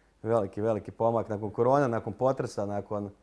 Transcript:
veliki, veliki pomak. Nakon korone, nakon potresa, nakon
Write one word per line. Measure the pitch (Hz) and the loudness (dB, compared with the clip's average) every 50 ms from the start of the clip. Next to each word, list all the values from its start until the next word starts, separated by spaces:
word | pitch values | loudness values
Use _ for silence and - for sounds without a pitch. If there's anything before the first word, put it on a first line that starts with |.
| _ _ _ _ - | _ _ _ _ -2
veliki, | 110 117 113 101 98 - 104 | 0 2 2 2 0 -4 -2
veliki | 104 113 110 101 - - | 0 0 0 0 -2 -6
pomak. | 98 - 113 117 117 110 101 - | -4 0 2 2 2 2 0 -2
Nakon | 110 101 110 101 | -4 -4 -4 -4
korone, | 98 117 117 127 135 143 143 123 | 0 2 2 4 4 4 4 2
nakon | 117 110 - 113 95 | 0 -2 -4 -4 -4
potresa, | - 127 131 131 - 131 117 - - 101 | 0 2 2 2 0 -2 -6 -4 -4 -4
nakon | 101 101 101 98 - 107 104 101 98 98 _ | -4 -4 -6 -6 -4 -6 -6 -6 -6 -10 _